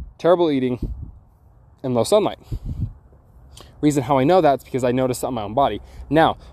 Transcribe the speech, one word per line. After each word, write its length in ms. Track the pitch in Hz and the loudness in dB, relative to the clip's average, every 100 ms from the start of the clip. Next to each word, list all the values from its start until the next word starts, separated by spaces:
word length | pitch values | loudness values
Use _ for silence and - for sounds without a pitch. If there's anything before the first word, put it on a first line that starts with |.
| - - | -16 -4
terrible 320 | 165 175 165 | 0 2 2
eating, 420 | 135 127 123 - - - - _ _ _ _ _ _ | 0 -2 -4 -8 -10 -14 -18 _ _ _ _ _ _
and 120 | 127 | -2
low 100 | 120 | 0
sunlight. 340 | 113 208 151 - - - - - - - _ - _ - - - - - | 2 2 2 -4 -10 -10 -10 -8 -8 -10 _ -20 _ -20 -20 -20 -20 -2
Reason 240 | 151 143 | 0 0
how 140 | 127 135 | 0 2
I 60 | |
know 160 | 139 185 | 4 4
that's 220 | 151 131 | 4 2
because 220 | - 131 | -2 -2
I 80 | 123 | 0
noticed 320 | 127 131 120 | 0 -2 -2
it 20 | 123 | -6
on 80 | |
my 80 | 120 | -6
own 120 | 101 | -4
body. 260 | 117 131 104 - - - | 0 0 -2 -10 -18 -2
Now, 280 | 151 143 104 - | 2 2 0 -10